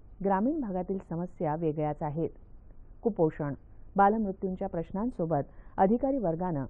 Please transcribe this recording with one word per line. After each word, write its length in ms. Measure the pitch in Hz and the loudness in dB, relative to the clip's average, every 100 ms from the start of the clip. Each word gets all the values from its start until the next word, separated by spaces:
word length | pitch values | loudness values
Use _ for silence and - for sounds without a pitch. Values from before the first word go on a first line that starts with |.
| - - 196 | -20 -4 0
ग्रामीण 340 | 190 240 320 | 2 2 0
भागातील 380 | 220 180 180 190 - | -2 -4 -2 -4 -4
समस्या 460 | 165 185 - 156 156 | -6 -6 -2 -2 0
वेगळ्याच 480 | 165 156 151 147 | 0 0 -2 -2
आहेत. 260 | 151 151 160 - - - - - - - | -4 -2 -4 -4 -18 -20 -18 -18 -18 -2
कुपोषण, 520 | 240 202 160 - 147 131 - - - 190 | -2 4 2 2 -6 -6 -12 -18 -4 6
बालमृत्यूंच्या 760 | 196 226 202 190 190 185 190 | 6 6 0 -2 -4 -4 -4
प्रश्नांसोबत 760 | 170 165 190 240 - 165 147 - - - - | -4 -4 -4 -4 -2 0 2 0 -8 -12 2
अधिकारी 400 | 202 240 269 277 | 4 4 2 0
वर्गानं 480 | 180 160 180 147 | 0 0 -2 -2